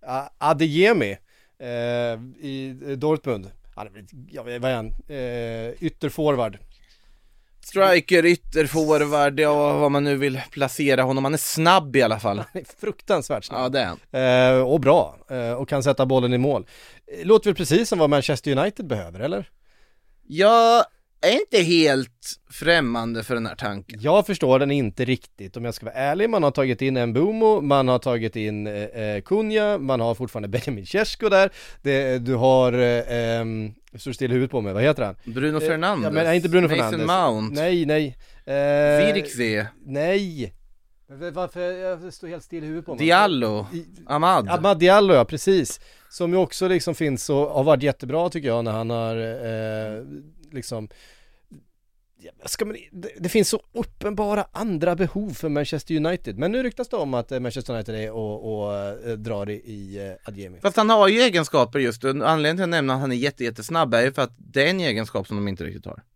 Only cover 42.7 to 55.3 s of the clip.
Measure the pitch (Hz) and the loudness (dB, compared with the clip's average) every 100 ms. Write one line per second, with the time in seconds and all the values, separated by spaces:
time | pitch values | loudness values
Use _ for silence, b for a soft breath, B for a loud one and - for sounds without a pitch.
42.7 | 160 160 135 156 175 202 147 117 107 101 | -10 -10 -4 2 4 4 2 -2 -2 -6
43.7 | 170 165 - - 147 165 180 104 175 175 | -12 -14 -20 -6 0 2 2 0 0 2
44.7 | 190 175 202 196 151 117 156 - 190 131 | 4 6 6 6 4 4 -2 0 2 0
45.7 | - b b b - 175 180 180 - 214 | -6 b b b -6 -2 0 0 -2 0
46.7 | 180 - 151 156 131 - 143 147 147 143 | 0 -2 -4 -2 -4 -2 0 0 0 4
47.7 | 143 143 131 127 151 175 170 143 117 117 | 4 2 -2 -4 -2 -2 -2 -2 -2 0
48.7 | 110 113 117 113 113 113 117 117 110 110 | -4 -2 -4 -4 -4 -6 -8 -8 -6 -6
49.7 | 110 110 107 135 143 147 - - 135 - | -6 -8 -10 -14 -18 -18 -20 -16 -14 -10
50.7 | 117 107 b b b b b b - _ | -10 -10 b b b b b b -20 _
51.7 | _ _ _ _ _ - _ - - 214 | _ _ _ _ _ -20 _ -12 -6 -6
52.7 | 220 - 185 185 - 170 226 196 220 - | -6 -16 -16 -16 -8 0 2 2 0 -6
53.7 | 233 - - 202 208 208 208 196 - 220 | -8 -8 -6 -6 -4 -2 -2 -4 -6 -4
54.7 | 175 165 175 185 196 208 | 0 0 0 -2 -2 -8